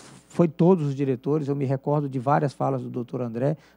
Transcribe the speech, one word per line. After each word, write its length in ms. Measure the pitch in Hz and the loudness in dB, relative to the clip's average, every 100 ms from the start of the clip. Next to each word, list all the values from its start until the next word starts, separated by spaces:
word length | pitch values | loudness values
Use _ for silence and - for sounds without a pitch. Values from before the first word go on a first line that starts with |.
| - - _ | -16 -20 _
foi 200 | - 175 | 0 0
todos 380 | - 170 185 147 | 4 4 4 2
os 80 | |
diretores, 540 | 135 139 123 135 156 139 | -2 -2 -2 -2 -2 -2
eu 80 | 143 | -2
me 100 | 131 | -2
recordo 420 | 135 - 147 143 | -2 0 -2 -2
de 120 | 131 | -4
várias 340 | 123 156 147 | 0 2 0
falas 300 | - 135 135 | -2 -2 -2
do 60 | 123 | -4
doutor 300 | 127 117 131 | -8 -6 -6
André, 360 | 123 113 139 151 - | -6 -2 -2 -2 -10